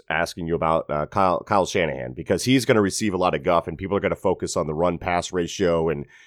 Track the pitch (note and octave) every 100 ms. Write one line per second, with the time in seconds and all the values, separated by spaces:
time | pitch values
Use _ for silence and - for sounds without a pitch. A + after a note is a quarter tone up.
0 | - D#2+ E2 - E2 E2 D#2+ D#2+ - D2+
1 | D2+ G2+ F#2+ E2+ - G#2 F2 G2+ D#2+ C2+
2 | B1 B1+ - F#2 B2 C3 A#2 A2+ G2 -
3 | G#2+ F2+ F2+ D#2 D#2 E2+ F2 D#2 F#2+ G2
4 | G2 E2+ G2 F2 F2 F#2 D#2 D#2 F2 E2+
5 | F#2 F2 E2+ F2+ E2+ - F2+ E2+ D#2+ D2
6 | C#2 -